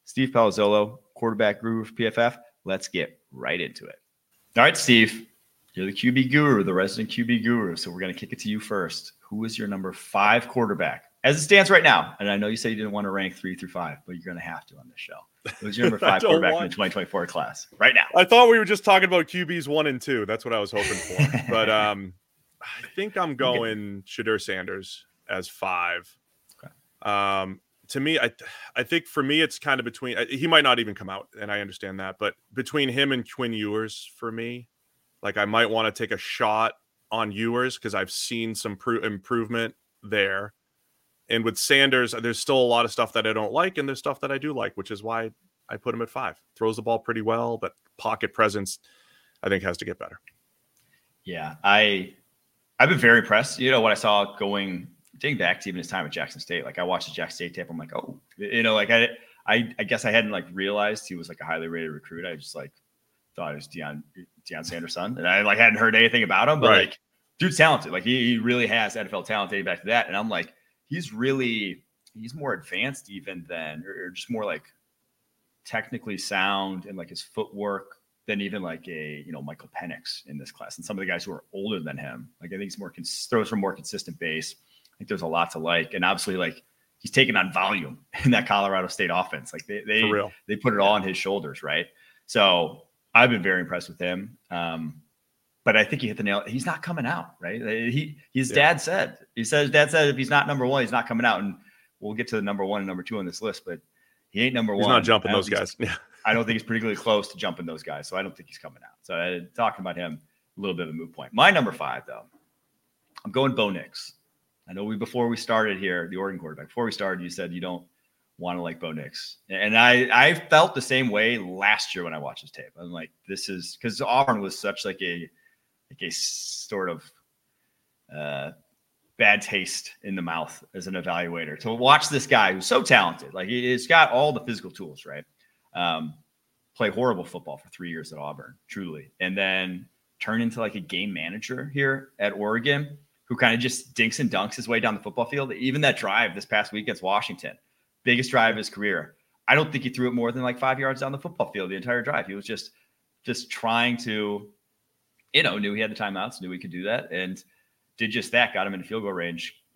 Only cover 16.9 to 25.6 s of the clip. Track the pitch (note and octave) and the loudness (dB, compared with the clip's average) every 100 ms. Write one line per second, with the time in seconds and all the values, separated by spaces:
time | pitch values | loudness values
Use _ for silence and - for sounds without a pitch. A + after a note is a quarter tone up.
16.9 | G2+ F2+ F#2+ F2 E2 A#1 - - - C3 | -2 -4 -4 -4 -4 -6 -8 -12 4 6
17.9 | - - F3+ F#3 A#3 A#3+ A3+ F#3+ G3+ - | 6 6 6 8 10 10 8 6 2 6
18.9 | F#3+ F#3 F3+ D#3+ F3+ E3+ F3 C#3 D3+ D3+ | 6 6 4 2 -2 -4 -4 -2 0 0
19.9 | B2+ - B2 G2+ A2+ B2 A2+ G2+ G#2 G2+ | 0 -2 0 0 -4 -2 -2 -2 -2 -2
20.9 | F#2+ - F#2 C#3+ B2+ - A2+ A2 G#2+ G#2+ | -4 -4 2 2 2 0 2 4 4 4
21.9 | G2+ F#2+ F#2 _ _ _ - - - - | 0 -6 -14 _ _ _ -20 -16 -14 -12
22.9 | - G#3 F#3+ E3+ C3 C3 B2 A2+ G#2+ G#2 | -8 -6 -2 -2 0 2 2 0 -4 -8
23.9 | G2 - - A2 G#2+ - F#2+ F#2+ F#2+ F#2 | -12 -12 -6 0 0 -2 -6 -6 -10 -10
24.9 | - _ _ - F#2+ F2+ - | -16 _ _ -8 -6 -6 -8